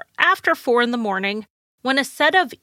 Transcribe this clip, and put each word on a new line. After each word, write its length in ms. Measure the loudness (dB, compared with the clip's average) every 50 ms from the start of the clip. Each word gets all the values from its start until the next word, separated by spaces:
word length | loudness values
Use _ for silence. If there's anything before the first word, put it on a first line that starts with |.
| -6 -16 _
after 380 | 0 2 2 2 0 0 -2 -2
four 260 | -2 0 0 2 2
in 100 | 2 0
the 60 | -2
morning 480 | -4 -4 -4 -4 -4 -4 -4 -6 -6 -10 -14 _ _ _ _ _ _ -4
when 160 | -2 0 0
a 40 | -2
set 300 | -4 -2 0 2 4 4
of 200 | 2 0 0 -6 -14